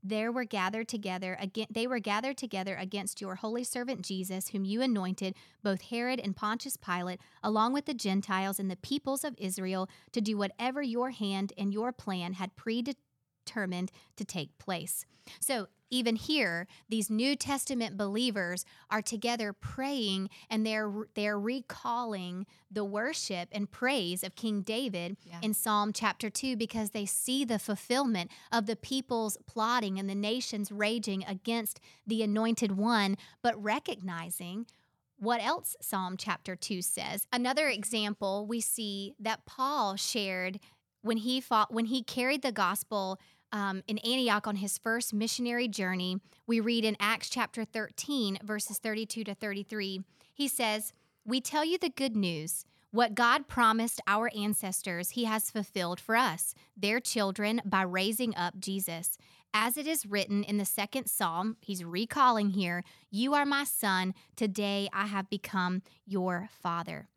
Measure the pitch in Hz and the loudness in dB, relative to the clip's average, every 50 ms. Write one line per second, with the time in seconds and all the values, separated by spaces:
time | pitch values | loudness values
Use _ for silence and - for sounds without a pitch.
0 | - 190 220 214 214 233 233 254 254 220 - 202 185 190 208 220 226 220 - 226 | -4 -2 -2 0 0 0 0 -2 -2 -2 0 0 0 0 0 -2 -4 -4 -4 -4
1 | 202 196 185 185 190 185 185 - - 190 - 220 214 - 214 220 226 247 254 240 | -2 -2 -4 -2 -4 -4 -6 -4 -6 -6 -4 -4 -4 -4 -2 -2 0 0 0 -2
2 | 196 214 202 208 233 262 277 - - 233 - 190 185 196 190 - 190 190 190 202 | 0 0 0 0 0 -2 -4 -4 -6 -4 -4 -4 -2 -2 -4 -4 -6 -4 -4 -4
3 | 190 196 - - 202 190 185 185 - 220 220 233 247 240 - 254 247 247 262 185 | -4 -4 -6 -6 -6 -6 -6 -4 -4 -4 -2 -2 -4 -4 -4 -4 -4 -4 -4 -6
4 | 180 - 196 185 185 185 190 185 185 - - 202 196 190 208 226 254 262 240 208 | -4 -4 -4 -4 -2 -4 -4 -4 -6 -4 -2 -2 0 0 2 2 4 4 4 2
5 | 185 185 190 - - 190 190 - - - - _ - 208 196 185 - - 240 233 | 2 0 -2 -2 -2 -4 -4 -6 -14 -20 -20 _ 0 0 0 0 -2 -4 -4 -2
6 | 240 247 254 247 - 202 190 - - 208 220 240 - 185 - - - - 180 180 | 0 0 0 0 -2 -2 -2 0 0 0 0 0 -2 -4 -8 -8 -4 -2 -2 0
7 | 180 180 180 - - - - - - 214 214 214 220 240 262 285 285 - 302 233 | 0 -2 -4 -6 -10 -20 -20 -4 0 2 4 6 4 4 4 2 0 0 -4 -2
8 | - 202 190 196 196 - 190 190 190 196 196 - 196 190 185 175 - - 269 294 | 2 2 2 2 2 2 0 0 2 0 -2 -2 -2 -4 -4 -4 -4 -2 -2 -2
9 | - 269 269 277 - 302 240 - - 190 185 - 190 185 190 190 185 185 - - | 0 -2 -2 -2 -2 -4 -6 -4 -4 -4 -2 -2 -2 -2 0 0 -2 -4 -6 -18
10 | - - - 240 214 208 220 202 202 196 - - 233 254 262 285 294 254 226 240 | -20 -4 -2 0 0 2 2 0 0 -2 -2 -2 -2 -2 0 0 -2 0 0 0
11 | 247 254 247 - 220 196 196 190 196 196 - - 196 196 196 208 226 247 247 - | 0 0 -2 -2 -2 0 0 0 0 -2 -2 -2 -2 0 0 0 0 -2 -4 -4
12 | - - 190 180 175 175 185 180 185 185 _ - - 226 226 240 240 262 277 _ | -4 -4 -2 -2 -2 -4 -4 -4 -6 -6 _ -8 -4 -2 -2 0 0 -2 -4 _
13 | _ _ _ _ _ _ _ _ _ - - 226 202 185 180 175 180 185 - - | _ _ _ _ _ _ _ _ _ -8 -4 -4 -2 -2 -2 -2 -2 -4 -6 -10
14 | - _ _ - 220 - - 185 147 143 _ _ - - 190 170 - 175 - - | -20 _ _ -10 -10 -6 -4 -6 -6 -6 _ _ -6 -4 -4 -4 -2 -4 -6 -6
15 | - _ _ _ _ - - - - - 277 233 196 - _ _ _ _ 240 254 | -6 _ _ _ _ -20 -10 -6 -2 0 0 0 0 -4 _ _ _ _ 0 2
16 | 240 233 226 214 - - 302 302 247 185 170 170 175 - - - - _ 220 226 | 2 4 2 0 0 2 2 4 4 2 2 -2 -4 -6 -10 -20 -8 _ 0 0
17 | 202 - 220 214 240 269 285 277 - 277 285 269 - - 277 247 226 220 196 196 | 0 2 2 2 4 2 2 0 0 -2 0 0 0 -2 0 0 0 -2 -2 -2
18 | 208 196 202 220 247 254 214 202 185 175 180 185 - - - - - _ 208 214 | -2 0 0 2 2 2 2 0 -2 -2 -2 -4 -6 -8 -12 -20 -6 _ -2 -2
19 | 208 - - 214 208 233 240 233 226 208 202 _ - - - - 262 277 285 277 | 0 -2 -4 -2 0 0 0 0 -2 -4 -4 _ -8 -8 -4 -4 -2 -2 0 0
20 | 226 202 190 190 190 190 - - - - 226 220 220 220 220 214 214 214 196 208 | 0 0 0 0 -2 -4 -6 -12 -8 -2 0 0 2 2 0 0 -2 -2 -2 -4
21 | 220 - _ - 208 208 208 208 202 220 247 269 240 _ - - - 240 233 240 | -6 -6 _ -2 0 0 0 0 0 0 -2 -2 -4 _ -12 -6 -2 -2 0 0
22 | 247 233 214 190 180 180 180 180 185 _ - _ _ _ 196 214 208 202 196 208 | 0 -2 -4 -4 -4 -6 -6 -6 -8 _ -12 _ _ _ -6 -4 -4 -2 -2 -2
23 | 226 269 320 - - - 202 175 175 - - 214 208 196 - - 254 254 285 269 | 0 0 -2 -2 -4 -4 -4 -4 -4 -6 -4 -4 -4 -4 -4 -2 0 2 2 2
24 | 190 175 175 180 - 190 - - - 226 214 202 185 - 220 226 269 254 196 175 | 2 0 -2 -2 -4 -6 -8 -4 -2 0 0 0 0 -2 -2 -2 -2 -2 -2 -4
25 | 170 175 196 - - - 170 170 175 214 214 - - 226 214 208 208 214 208 - | -4 -4 -6 -10 -12 -14 -12 -4 -2 0 0 0 2 4 4 4 4 2 0 2
26 | 226 214 180 - - 214 - - - 262 254 214 226 214 - 226 214 202 - 220 | 2 2 2 2 -4 -4 -4 -2 -2 0 0 0 -2 -2 0 -2 -2 -2 -2 -4
27 | 202 190 - - - - 254 269 285 233 233 202 - - 208 - - - 240 262 | -2 -2 -2 -2 0 0 2 2 2 2 0 -2 0 -2 -4 -4 0 0 2 2
28 | 285 254 226 185 175 - - - - - - 233 214 202 233 214 - - 262 269 | 4 2 2 0 0 -4 -8 -18 -8 0 2 2 2 2 -2 -4 -4 -4 -2 -2
29 | 254 - 254 226 220 214 190 - - - - 226 214 226 240 247 214 202 190 190 | -2 0 0 0 0 0 -2 -4 -8 -10 -2 0 2 4 4 2 2 2 0 0
30 | 196 196 196 202 202 208 226 254 240 - - 208 208 196 208 202 208 208 226 240 | -2 -2 -2 0 0 0 0 0 -2 -4 -4 -4 -4 -4 0 0 2 2 2 0
31 | 208 220 196 190 190 202 196 185 _ - 226 233 220 208 - - _ - - - | 0 -2 -2 -2 -2 -4 -6 -6 _ -2 -2 0 0 -2 -6 -8 _ -20 -20 -16
32 | _ - 226 220 220 208 208 214 220 226 233 - 247 208 196 190 202 226 240 220 | _ -2 0 2 2 2 2 4 4 2 2 2 2 0 2 2 2 4 4 4
33 | 202 196 196 - - - - _ - 240 226 214 202 208 214 285 - - - 214 | 4 2 0 -2 -4 -16 -20 _ 0 0 0 2 0 0 0 0 -2 -4 -8 -6
34 | 185 185 175 165 170 175 175 - 180 175 180 208 233 - _ _ _ _ _ _ | -6 -6 -6 -6 -6 -6 -8 -8 -8 -6 -6 -8 -8 -8 _ _ _ _ _ _
35 | _ _ _ _ 208 220 240 233 208 233 311 349 - - - - - - - 196 | _ _ _ _ 0 0 2 2 2 0 0 0 -2 -6 -8 -6 -6 -4 -2 -2
36 | 185 180 185 190 - 202 180 165 _ - 185 180 - - 208 180 180 - - - | -2 -2 -4 -6 -2 -2 -4 -4 _ -8 -8 -8 -4 -4 -4 -2 -2 -2 -4 -2
37 | - - - 202 - _ - 247 240 247 262 285 - 285 247 202 208 - 240 220 | -4 -4 -4 -4 -4 _ 0 2 2 2 2 4 2 2 0 0 -2 -2 0 0
38 | 208 208 208 - 208 196 190 202 208 202 233 233 220 - - - 226 208 202 196 | 0 0 -2 0 0 0 0 0 -2 -2 -2 -2 0 0 -2 -2 -2 -4 -4 -4
39 | 196 196 - _ 208 220 220 - _ - - - 262 269 294 294 226 202 190 196 | -6 -8 -10 _ -2 -2 -2 -2 _ -18 -4 -2 -2 0 2 2 2 2 0 0
40 | - - - 240 202 190 185 185 180 185 190 202 - - _ _ _ _ _ _ | -2 -2 0 0 0 0 -2 -2 -2 -4 -4 -6 -12 -16 _ _ _ _ _ _
41 | - 208 226 226 208 247 254 262 254 - 240 220 208 - 233 226 233 220 247 262 | -2 0 0 0 2 0 0 0 0 2 4 4 4 4 2 0 0 2 0 -2
42 | 226 - - 254 247 254 285 294 254 269 220 214 196 175 190 - - _ 220 208 | -2 -2 -2 0 2 2 2 2 0 0 2 2 2 2 2 0 -2 _ -2 -2
43 | 190 190 190 185 - - _ _ _ _ - 208 202 196 190 190 - - 214 214 | -2 -2 -4 -6 -10 -20 _ _ _ _ -4 -2 0 0 -2 -4 -4 -4 -4 -2
44 | - 226 247 262 262 233 208 208 - 220 208 196 196 202 - - _ 226 226 233 | 0 0 2 2 4 4 4 4 2 0 -2 -2 -2 -2 -4 -4 _ 0 0 0
45 | 233 - 220 208 214 226 - - 247 240 240 240 247 247 196 - 196 185 185 185 | 0 -2 0 0 0 0 0 0 0 0 2 2 0 0 0 0 0 0 0 0
46 | 180 185 185 190 _ - - _ _ - 233 226 214 226 240 233 214 220 208 - | 0 0 -2 -2 _ -8 -20 _ _ 2 2 2 4 4 4 4 4 2 2 2
47 | 214 202 226 - - - - 254 233 - - 226 220 - - 226 214 - - - | 2 2 2 0 -2 -4 0 0 -2 -2 0 -6 -6 -4 -4 -6 -6 -6 -8 -10
48 | - - 285 277 226 202 196 185 - 208 214 208 208 - 214 - - 226 214 214 | -6 -2 0 0 0 0 -2 -4 -4 -4 -4 -4 -4 -4 -6 -4 -2 -2 -2 -2
49 | 226 214 - 233 220 208 202 - - 214 196 196 202 _ 214 214 196 196 190 190 | -2 -4 -4 -6 -4 -6 -6 -6 -4 -4 -4 -4 -6 _ -4 -4 -4 -2 -4 -6
50 | 196 _ _ _ - _ _ - 285 269 - - 247 220 214 214 214 - - _ | -6 _ _ _ -20 _ _ -2 0 0 2 2 2 2 2 0 -2 -6 -10 _
51 | _ _ _ _ _ 214 240 262 254 - - 302 302 320 349 359 - 339 262 - | _ _ _ _ _ 0 0 0 0 0 0 2 2 4 2 2 2 0 0 0
52 | 269 269 226 214 196 180 170 151 156 165 - - - _ _ _ _ _ - 214 | 0 0 2 2 2 2 0 -2 -4 -4 -6 -6 -6 _ _ _ _ _ 4 4
53 | 247 226 214 196 240 240 247 302 277 - - 247 240 220 220 226 226 233 - - | 4 4 4 4 6 6 6 4 2 -2 2 6 6 8 8 6 4 0 -2 -2
54 | - - 202 214 226 240 - 214 208 208 208 - - 190 190 - - 202 175 170 | 2 2 2 4 4 0 0 0 0 2 2 0 0 -2 -4 -2 -2 -2 -2 -2
55 | 180 - - 247 240 220 220 220 214 - - 220 202 - - 202 180 170 180 180 | -2 -2 0 0 0 2 2 0 0 -2 -2 -4 -4 -2 -2 -2 0 0 -2 -4
56 | - - 220 226 254 233 160 180 - - - - - _ _ - 190 202 214 247 | -2 2 4 4 4 4 2 0 -4 -4 -4 -8 -16 _ _ -2 0 2 2 2
57 | 254 - - 233 208 196 190 - 208 208 226 233 - 202 190 190 190 180 180 185 | 0 0 0 2 2 2 2 0 0 2 2 0 0 2 2 2 2 4 2 2
58 | 190 202 226 208 254 226 208 - 175 175 - 190 185 - 190 196 190 - 165 165 | 2 2 2 2 0 0 0 0 -2 -2 -2 -4 -6 -4 -2 -2 -2 -4 -6 -4
59 | 170 - - - - - - - _ _ - 214 220 240 240 302 285 302 330 302 | -4 -4 -4 -4 -10 -20 -20 -20 _ _ 2 2 2 2 0 -2 -2 0 0 -2
60 | - 208 202 208 190 - 202 202 208 - 208 208 202 - - - 202 208 - 269 | -2 0 0 0 0 2 2 0 0 2 0 0 0 0 -2 -2 -2 -2 -2 -4
61 | 240 202 - - 208 170 165 170 185 214 220 _ - - 202 180 175 170 170 180 | -2 -2 -2 0 0 0 0 0 -2 -2 -4 _ -6 -6 -6 -4 -4 -4 -2 -2
62 | 226 233 - 294 277 254 240 220 208 202 190 196 190 175 175 175 - - - - | -2 0 4 6 8 8 8 8 4 4 4 4 2 2 0 -2 -4 -6 -14 -20
63 | - _ - 196 240 269 294 294 285 277 285 277 285 269 - - - 208 190 185 | -18 _ 0 0 2 4 4 4 4 4 2 2 2 0 0 0 2 2 4 4
64 | 185 185 190 - - _ _ - 240 208 190 214 208 202 202 202 202 196 - 196 | 2 2 -2 -4 -10 _ _ 0 0 0 2 2 0 2 2 0 0 -2 -2 -2
65 | 202 208 202 196 190 - - 202 - - - 196 180 180 185 185 - - - _ | -2 0 0 -2 -2 -2 -4 -4 -4 0 2 2 2 4 2 0 -2 -6 -20 _
66 | _ - 190 196 180 185 180 175 190 220 - - - 180 170 170 170 175 165 147 | _ -2 -2 0 2 2 0 0 -2 -6 -12 -6 -4 -2 -2 -2 -4 -4 -8 -10
67 | - - _ | -10 -14 _